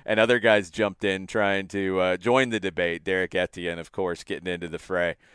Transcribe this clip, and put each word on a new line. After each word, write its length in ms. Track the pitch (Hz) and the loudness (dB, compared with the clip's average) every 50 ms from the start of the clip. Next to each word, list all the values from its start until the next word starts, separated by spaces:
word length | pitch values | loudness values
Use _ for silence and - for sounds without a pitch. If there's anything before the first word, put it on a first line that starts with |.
| - | -6
And 140 | - 107 110 | 0 2 4
other 180 | 113 113 123 117 | 4 4 4 4
guys 320 | 101 113 107 104 95 82 | 6 6 6 4 4 0
jumped 320 | - 113 107 101 95 - - | -2 -2 -2 -2 -2 -2 -2
in 240 | 98 95 95 95 | -2 -2 -2 -4
trying 400 | - - 110 101 98 98 98 95 87 | -4 -2 0 0 2 0 -2 -4 -4
to, 300 | - 98 95 95 92 92 | -4 -2 -2 0 0 2
uh, 160 | 92 92 92 | 2 2 0
join 340 | 92 90 120 123 131 131 120 | 0 0 2 2 4 2 2
the 100 | 113 107 | 0 -2
debate. 440 | 90 95 82 87 87 85 85 80 78 | -4 -4 -2 -2 -2 -2 -2 -4 -4
Derek 300 | 98 92 92 92 85 - | -2 -2 -2 -2 -2 -2
Etienne, 440 | 90 90 - - 90 87 85 85 85 | -2 -2 -4 -4 -6 -6 -6 -6 -8
of 120 | 78 - | -10 -10
course, 320 | - - 95 87 85 - - | -8 -4 -4 -4 -4 -6 -8
getting 300 | - 92 78 85 90 87 | -8 -8 -6 -6 -6 -6
into 160 | 85 87 80 | -6 -6 -8
the 100 | 82 82 | -10 -10
fray. 380 | - - 92 87 87 85 80 - _ _ | -8 -4 -2 0 0 -2 -2 -6 _ _